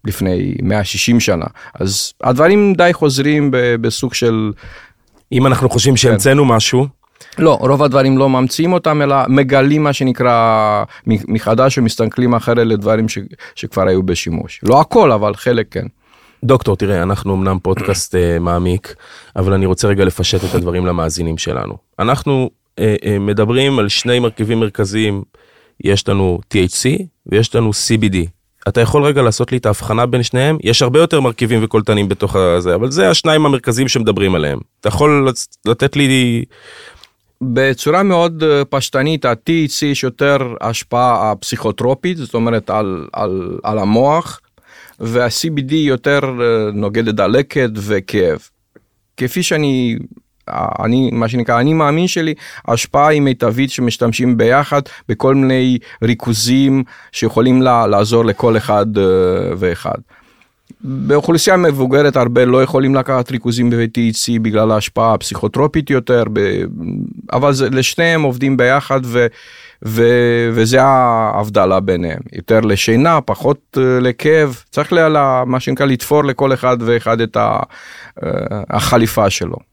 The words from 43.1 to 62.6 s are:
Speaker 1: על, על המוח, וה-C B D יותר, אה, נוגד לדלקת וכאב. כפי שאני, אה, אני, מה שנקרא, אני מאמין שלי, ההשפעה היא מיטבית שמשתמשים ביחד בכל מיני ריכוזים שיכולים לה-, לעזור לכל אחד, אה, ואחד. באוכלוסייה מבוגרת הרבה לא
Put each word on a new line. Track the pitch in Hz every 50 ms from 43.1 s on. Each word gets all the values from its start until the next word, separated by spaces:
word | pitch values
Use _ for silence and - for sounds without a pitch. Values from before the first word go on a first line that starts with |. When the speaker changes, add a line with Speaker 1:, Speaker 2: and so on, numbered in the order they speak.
Speaker 1:
על, | - - 104 101 92 95 87 - - -
על | - 107 107 107
המוח, | 98 101 107 117 131 143 151 170 - - - - _ _ _ _ _ _ - - - - _ _
וה-C | - 113 117 120 123 117 - - - 165 156
B | 143 135 131
D | 151
יותר, | 160 151 143 131 120 - 147 143 139 135
אה, | 131 127 120 120 117 117 110 107 104
נוגד | 104 104 104 101 104 107 117 110
לדלקת | 107 104 98 95 113 131 139 _ - 147 131 117 107
וכאב. | 107 98 104 107 95 92 - - 104 92 85 78 - - _ _ _ _ _ _ - _ _ _ _ _ _ _
כפי | - 127 127 - 185
שאני, | 175 - 175 151 151 139 135 127 123 120 117 - - - - - _ _ _ _ _ -
אה, | - - - - - - -
אני, | 113 120 131 131 117
מה | 117 117 117 113
שנקרא, | 123 123 117 127 120 117
אני | 123 147
מאמין | 160 160 156 143 147 160 180 180
שלי, | - 175 160 160 147 - - - - - _ -
ההשפעה | 117 117 - - - 143 147 156
היא | 156 147
מיטבית | 143 139 127 113 123 117 110 120 139 131
שמשתמשים | - - 127 120 - - 123 117 110 - 127 127 123
ביחד | 113 113 113 127 143 147 - 143 143 139 - - - _ -
בכל | 110 - - 135 135
מיני | 135 135 131 131 131 127 127 127 117 - - - -
ריכוזים | 113 113 120 113 - 123 113 104 110 120 127 135 139 135 135 135 123 - - - - -
שיכולים | - - 113 110 - 113 120 127 127 131
לה-, | 131 127 123 117 113
לעזור | 101 104 101 104 107 120 117 117
לכל | 110 98 - - 120 113
אחד, | 107 - - 107 104 101 110 104 107
אה, | 98 92 92 95 92 90 92 92 92 90 87
ואחד. | 92 98 90 - - - - - - - _ _ _ _ _ _ _ _ _ _ _ _ _ - _ -
באוכלוסייה | 131 135 135 135 139 143 147 147 - 170 156 - 208 190
מבוגרת | 180 175 165 143 139 131 127 135 143 147 143 -
הרבה | 135 120 117 120 120 127
לא | 123 123 131